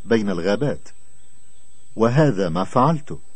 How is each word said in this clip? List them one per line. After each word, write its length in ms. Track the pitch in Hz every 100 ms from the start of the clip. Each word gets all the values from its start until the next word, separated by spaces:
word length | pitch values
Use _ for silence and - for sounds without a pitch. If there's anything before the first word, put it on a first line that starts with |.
بين 260 | - 113 101
الغابات، 580 | 85 90 104 143 - - - - - - - - - - - - -
وهذا 520 | 113 131 147 95 90
ما 160 | 82
فعلته. 540 | 95 127 139 160 - 87 -